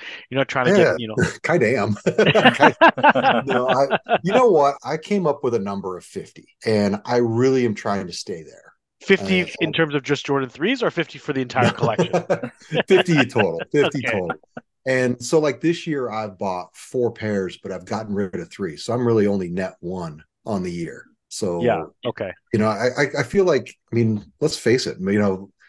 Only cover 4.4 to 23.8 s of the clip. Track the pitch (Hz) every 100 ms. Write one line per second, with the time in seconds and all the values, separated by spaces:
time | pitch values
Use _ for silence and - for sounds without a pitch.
4.4 | 247 165 143 139 120 160 - 208 165 123
5.4 | 131 117 101 98 92 90 - 98 80 -
6.4 | - _ 117 107 104 104 - 123 120 113
7.4 | 127 131 120 104 117 101 90 85 - 85
8.4 | 76 - _ _ _ _ - 190 196 185
9.4 | 175 - 160 151 160 147 131 143 - 139
10.4 | 131 120 180 262 202 170 156 139 - 135
11.4 | 123 135 120 - 117 107 170 175 - 175
12.4 | 120 - - 160 - 185 175 160 127 117
13.4 | 98 82 87 147 143 143 120 107 87 -
14.4 | _ - _ _ 131 131 127 123 123 165
15.4 | 151 127 160 170 - 143 123 110 107 95
16.4 | 101 90 87 - - 131 120 113 107 101
17.4 | 92 - 95 92 90 107 107 101 98 87
18.4 | 82 - 95 76 - 120 120 113 101 101
19.4 | 87 87 92 - 85 92 85 76 - _
20.4 | - 101 90 87 82 - - _ - -
21.4 | 98 87 117 101 80 _ 123 - 98 -
22.4 | _ 110 110 101 123 123 143 143 131 202
23.4 | 185 139 104 -